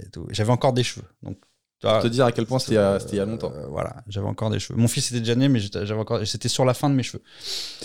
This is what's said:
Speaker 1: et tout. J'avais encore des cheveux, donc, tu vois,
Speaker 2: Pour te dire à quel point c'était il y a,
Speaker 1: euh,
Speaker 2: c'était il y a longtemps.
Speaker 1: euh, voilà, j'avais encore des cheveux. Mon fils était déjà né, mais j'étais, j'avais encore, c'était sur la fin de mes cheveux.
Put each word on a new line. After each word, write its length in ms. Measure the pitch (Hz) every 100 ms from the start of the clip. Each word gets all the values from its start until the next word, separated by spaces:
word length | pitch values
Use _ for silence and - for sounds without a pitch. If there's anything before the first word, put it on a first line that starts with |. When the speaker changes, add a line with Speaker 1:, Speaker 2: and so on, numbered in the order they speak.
Speaker 1:
et 60 | 98
tout. 180 | - 87
J'avais 200 | - 107
encore 200 | 123 139
des 100 | 123
cheveux, 220 | 123 - - _
donc, 140 | 107 - _ _ _ _
tu 60 | 107
vois, 100 | 110
Speaker 2:
Pour 80 |
te 40 | 117
dire 160 | 120
à 80 | 123
quel 140 | 120 113
point 120 | 131
c'était 140 | -
il 40 | 110
y 20 |
a, 140 | 98
Speaker 1:
euh, 60 | 98
Speaker 2:
c'était 140 | -
il 60 | 101
y 20 |
a 60 | 98
longtemps. 260 | 117 90
Speaker 1:
euh, 120 | 76 71
voilà, 280 | 73 - - 110
j'avais 180 | 98 101
encore 220 | 107 110
des 100 | 107
cheveux. 200 | - 127
Mon 100 | 117
fils 220 | - 131
était 100 | 123
déjà 140 | 113
né, 160 | 120 139
mais 100 | 127
j'étais, 240 | 101 87
j'avais 160 | 101 107
encore, 260 | 104 117 104
c'était 220 | 113 120
sur 160 | -
la 80 | 127
fin 160 | 123 147
de 60 |
mes 80 | 135
cheveux. 200 | 120 - - - - - - -